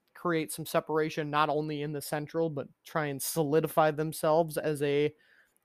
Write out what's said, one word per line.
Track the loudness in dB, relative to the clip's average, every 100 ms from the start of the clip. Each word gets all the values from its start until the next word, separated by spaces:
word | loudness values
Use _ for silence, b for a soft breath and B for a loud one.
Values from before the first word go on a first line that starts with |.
| _
create | -6 -2 -2 -2
some | -6 -2
separation, | -2 0 0 0 -2 -2
not | 2 2
only | 0 -2 -4
in | -6
the | -6
Central, | -4 -6 -4 -2 -2
but | -2 -10 _
try | -8 -4 -2
and | -4
solidify | -4 -2 2 2 2 4 4
themselves | 4 -2 0 2 4 2 0
as | -2 0
a, | 2 2 2 -2 b b b b